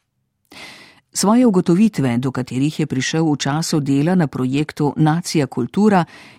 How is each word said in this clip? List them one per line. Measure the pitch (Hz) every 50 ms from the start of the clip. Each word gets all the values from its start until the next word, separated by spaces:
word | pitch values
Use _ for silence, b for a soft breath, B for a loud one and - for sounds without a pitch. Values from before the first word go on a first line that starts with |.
| _ _ _ _ _ _ _ _ _ _ B B B B B B B B B B B _
Svoje | _ - - 196 226 247 254
ugotovitve, | 233 185 185 - - 170 185 226 208 - - 135 127 117 123
do | 131 131
katerih | - 127 120 - 117 131 139 151 - -
je | 156
prišel | - 131 131 127 - - 160 165 156
v | 147
času | - - 139 139 160 165 - 175 156
dela | 139 139 139 139 147 170 185
na | 180 156
projektu | 135 - 127 127 127 135 143 151 - - - 151 139 -
Nacija | - 156 151 156 170 - - - 151 139
kultura, | - - 135 120 - - 196 208 214 202 180 160 B B B B B B